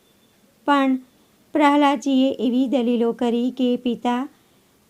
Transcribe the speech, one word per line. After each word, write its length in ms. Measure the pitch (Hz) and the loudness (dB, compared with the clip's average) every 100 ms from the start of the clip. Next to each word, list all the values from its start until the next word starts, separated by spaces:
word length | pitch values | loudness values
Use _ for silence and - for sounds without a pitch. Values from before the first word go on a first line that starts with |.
| _ _ _ _ _ _ | _ _ _ _ _ _
પણ 340 | - 277 269 262 - _ _ _ _ | -2 0 0 -2 -6 _ _ _ _
પ્રહલાદજીએ 800 | 311 294 294 285 285 277 262 269 | 0 2 4 2 0 0 2 0
એવી 340 | - 233 247 269 | 0 -2 0 0
દલીલો 460 | 254 233 240 233 | 0 0 0 0
કરી 380 | 233 240 233 247 | -2 -2 -2 -2
કે 260 | 254 247 247 | -2 -2 -2
પિતા 520 | 247 226 240 247 285 _ _ _ _ _ | -4 -4 -4 -4 -6 _ _ _ _ _